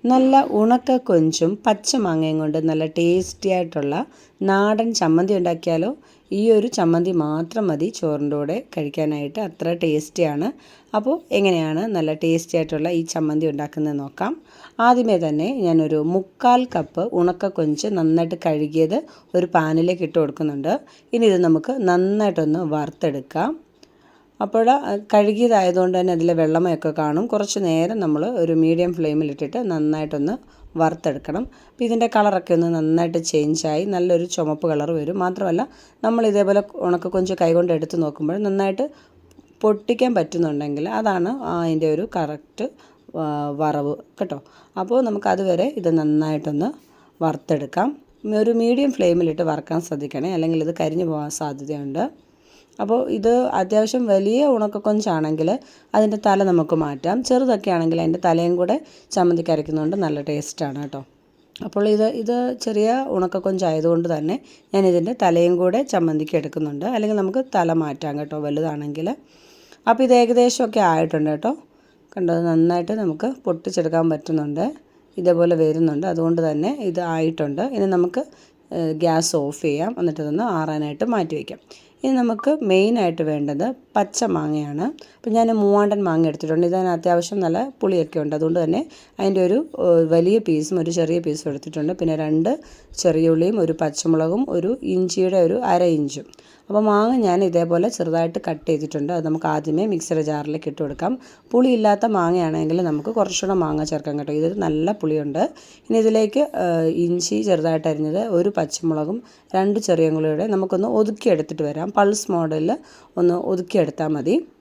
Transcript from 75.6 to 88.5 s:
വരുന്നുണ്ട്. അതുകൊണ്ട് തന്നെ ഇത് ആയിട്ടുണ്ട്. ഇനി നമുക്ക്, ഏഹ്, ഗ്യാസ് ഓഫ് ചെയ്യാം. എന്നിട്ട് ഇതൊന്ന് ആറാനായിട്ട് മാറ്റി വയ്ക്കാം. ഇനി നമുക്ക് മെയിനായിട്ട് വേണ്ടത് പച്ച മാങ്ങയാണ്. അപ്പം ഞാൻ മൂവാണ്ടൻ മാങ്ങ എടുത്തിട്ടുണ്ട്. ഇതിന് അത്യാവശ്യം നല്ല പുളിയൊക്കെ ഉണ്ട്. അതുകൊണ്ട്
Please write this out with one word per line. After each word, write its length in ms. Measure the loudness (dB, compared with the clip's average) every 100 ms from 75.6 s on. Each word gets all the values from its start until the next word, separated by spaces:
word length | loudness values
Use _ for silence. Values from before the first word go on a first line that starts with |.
വരുന്നുണ്ട്. 440 | 2 2 0 0 -2 -2
അതുകൊണ്ട് 280 | 0 0 0
തന്നെ 240 | 0 -2 -4 -4
ഇത് 120 | -4 -4
ആയിട്ടുണ്ട്. 500 | 0 -2 -2 -4 -2 -4 -2
ഇനി 80 | 0 2
നമുക്ക്, 260 | 0 -2 -8 -12 _ _ _
ഏഹ്, 220 | -4 -4 0 2
ഗ്യാസ് 280 | 2 0 -2 -2
ഓഫ് 180 | -2 -2
ചെയ്യാം. 240 | 0 -4 -2
എന്നിട്ട് 200 | -2 -2 -4
ഇതൊന്ന് 200 | -2 -2 -2
ആറാനായിട്ട് 460 | -2 -4 -6 -4 -2 0
മാറ്റി 200 | -2 -4
വയ്ക്കാം. 220 | -8 -16 _ -20 _ _
ഇനി 100 | -2 0
നമുക്ക് 300 | 0 0 0 0 2
മെയിനായിട്ട് 540 | 4 4 2 0 0 -2
വേണ്ടത് 340 | -2 -2 -2 -4 -4 _ -2
പച്ച 300 | -2 -2 -2 -2
മാങ്ങയാണ്. 500 | -2 -4 -4 -4 -6 -6 -20 _
അപ്പം 160 | -2 2
ഞാൻ 120 | 2 2
മൂവാണ്ടൻ 380 | 4 4 4 2 0
മാങ്ങ 200 | 2 2
എടുത്തിട്ടുണ്ട്. 340 | 0 -2 0 2
ഇതിന് 220 | 2 0 0
അത്യാവശ്യം 440 | 2 2 0 -2 0
നല്ല 140 | 0 -4 -2
പുളിയൊക്കെ 360 | 0 0 0 -2
ഉണ്ട്. 100 | -4 -2
അതുകൊണ്ട് 220 | 0